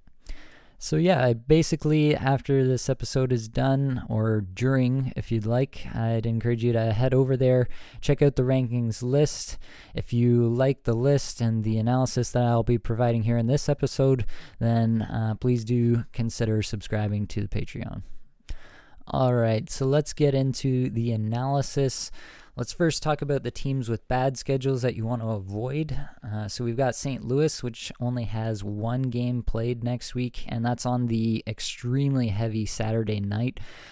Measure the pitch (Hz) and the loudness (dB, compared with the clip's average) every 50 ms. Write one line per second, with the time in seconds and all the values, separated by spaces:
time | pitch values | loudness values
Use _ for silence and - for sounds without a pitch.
0 | - - - - - - - - - - - - - - - - - - 156 156 | -20 -20 -20 -16 -10 -10 -10 -10 -12 -16 -20 -20 -20 -20 -18 -12 -6 -2 0 2
1 | 165 185 180 135 127 123 117 117 117 147 156 165 156 - 160 - - 151 156 156 | 4 4 4 6 4 4 2 2 4 4 6 6 6 2 0 0 2 2 4 4
2 | 151 151 147 - 127 135 139 131 - - 139 135 131 131 127 120 - - 131 - | 4 4 2 2 2 2 0 0 2 2 2 4 4 4 2 0 0 -2 -2 -2
3 | 120 - - 135 131 127 127 117 110 110 - 131 127 135 135 139 139 135 127 120 | -4 -2 0 0 2 2 0 -2 -2 -4 -2 0 2 2 2 2 2 0 -2 -4
4 | - - 110 110 110 113 110 107 98 92 92 95 123 135 135 131 127 123 131 135 | -4 -2 0 0 2 2 2 0 0 -4 -4 -2 0 2 4 4 4 2 2 0
5 | 131 - - - - - 113 110 104 110 120 123 139 - - - - - - 113 | -2 -2 -4 -6 -4 -2 -2 -2 0 0 2 2 0 0 -2 -8 -8 -6 -4 -2
6 | 113 113 113 113 110 113 113 113 110 120 120 110 117 120 113 113 110 113 110 110 | -2 0 0 0 0 0 -2 0 0 0 0 2 2 2 2 2 2 2 2 2
7 | 127 131 127 131 135 131 135 123 131 127 127 127 123 - - - - - - - | 2 4 4 4 4 2 2 2 4 4 4 4 4 2 -2 -6 -10 -14 -14 -2
8 | - - 143 - 147 139 - - 123 127 131 131 127 113 120 123 117 113 107 - | 0 0 4 6 4 4 4 4 2 2 2 2 2 0 0 0 0 -2 -2 -4
9 | 123 123 135 147 151 - - - - - - - - - - - - - - - | -2 0 2 2 2 2 0 -6 -8 -8 -10 -10 -12 -14 -18 -20 -20 -10 -8 -8
10 | - - 120 117 120 120 120 120 120 117 117 127 131 135 135 - _ 120 113 113 | -6 -2 0 2 4 6 6 4 4 2 2 2 2 2 0 0 _ -2 0 2
11 | 123 143 143 131 - - - - 117 113 113 110 107 110 110 110 110 120 127 131 | 4 4 4 2 0 -4 -4 -2 -2 0 0 0 0 0 0 0 2 2 2 2
12 | 131 - - 127 117 - - 123 120 120 120 117 113 - 120 113 - - 113 113 | 2 0 0 -2 -2 0 0 2 2 4 2 2 2 2 0 0 0 -2 0 2
13 | 123 120 117 117 107 117 117 120 113 120 139 143 - - 143 - 143 127 - - | 2 2 2 2 2 2 2 2 2 2 0 2 2 0 0 0 -2 -2 0 2
14 | 135 135 135 123 110 - - - - - - - 117 117 117 117 113 113 113 110 | 2 4 4 2 2 -2 -2 -4 -6 -12 -6 -2 0 2 2 2 2 2 2 0
15 | 107 - - 113 110 110 107 - - 127 123 117 110 113 123 120 117 117 117 117 | -2 -2 -4 -2 -2 -2 -2 0 0 0 0 0 0 0 0 2 4 2 2 0
16 | 117 - - - 117 113 - - 117 110 110 107 104 - 113 101 - - 110 107 | -2 -4 -6 -4 -4 -4 -2 -2 0 0 0 0 0 -2 -6 -8 -6 -4 -4 -2
17 | 107 104 104 104 104 - - 104 101 - - 101 - - - - - - - - | -2 -2 -2 -2 -4 -4 -4 -6 -4 -4 -4 -4 -4 -6 -6 -10 -10 -8 -8 -10
18 | - - - - - - _ _ _ - - - - - - - - - - - | -10 -10 -10 -10 -12 -16 _ _ _ -10 -10 -10 -10 -16 -20 -20 -20 -20 -20 -18
19 | - - - 135 131 123 123 120 113 113 113 110 - - - - 135 131 139 151 | -10 -4 0 2 2 4 4 4 4 2 2 0 -2 -6 -4 -2 0 2 2 2
20 | 147 - - - 147 143 135 135 131 135 123 - - 135 127 127 127 - 104 113 | 0 -2 0 2 2 4 4 2 0 0 -2 -2 0 0 0 0 0 0 -2 -2
21 | 117 120 113 110 107 107 113 120 127 135 139 143 135 - - 143 139 127 - - | -2 0 0 0 -2 -2 -2 -2 -2 0 0 0 0 0 0 0 0 0 0 -4
22 | - - - - - - - - - - - 127 123 - - - 175 160 - - | -8 -8 -10 -12 -14 -16 -20 -20 -20 -14 -10 -8 -8 -8 -2 0 0 0 2 0
23 | - 156 151 - 147 143 143 131 113 120 - - - 135 135 135 117 113 113 - | 0 0 0 0 0 -2 -2 -2 -2 -4 -6 -4 -4 -2 -2 -2 -2 -2 -4 -4
24 | - - 127 127 131 139 131 - - - 135 131 127 135 135 120 123 123 - 110 | -2 -2 0 2 2 0 0 -2 -2 -2 -2 0 0 0 0 0 0 -2 -2 -2
25 | 110 113 123 117 113 110 110 101 95 98 101 107 117 127 139 156 160 151 135 143 | -4 -4 -4 -4 -4 -4 -4 -4 -6 -6 -6 -6 -4 -4 -4 -4 -2 -2 -2 -2
26 | 147 - - - - 110 104 107 107 95 - - 123 117 113 127 135 123 - - | -2 -4 -6 -12 -10 -8 -6 -6 -6 -6 -6 -4 -4 -2 0 0 0 0 0 -2
27 | - 143 127 - - 110 127 143 156 147 - - - 120 117 - - - - - | -4 -4 -6 -6 -4 -2 2 2 2 2 0 -4 -6 -8 -8 -8 -12 -12 -8 -6
28 | 123 120 123 123 113 104 110 110 110 113 110 98 104 104 104 104 113 117 123 131 | -4 -4 -2 -4 -4 -4 -4 -2 -2 -4 -4 -4 -6 -6 -6 -4 -4 -2 -2 -2
29 | 131 127 117 120 123 123 123 120 - - - 113 113 120 123 117 113 120 123 120 | -2 -2 -2 -2 -2 -2 -2 -2 -2 -2 0 0 -2 -2 -2 -2 -2 -4 -4 -4
30 | - - - 123 123 123 - - - - - 117 117 120 123 - - 123 123 123 | -6 -6 -4 -4 -4 -4 -4 -6 -6 -4 -4 -2 0 0 -2 0 -2 -2 0 0
31 | 123 117 117 113 113 113 113 110 - 110 107 - - - - - - 120 127 139 | 0 0 0 0 2 0 0 -2 -2 -6 -8 -6 -6 -8 -8 -6 -4 -2 0 2
32 | 143 139 139 131 120 110 92 101 117 113 107 113 107 - - - 110 110 113 113 | 2 2 2 2 0 0 0 0 -2 0 0 -2 -2 -2 -4 -4 -2 0 0 0
33 | 113 107 107 101 101 101 104 107 120 131 - - - - - - - - | 0 0 -2 -2 -2 -2 -2 -2 -2 -2 -4 -6 -10 -12 -12 -18 -20 -20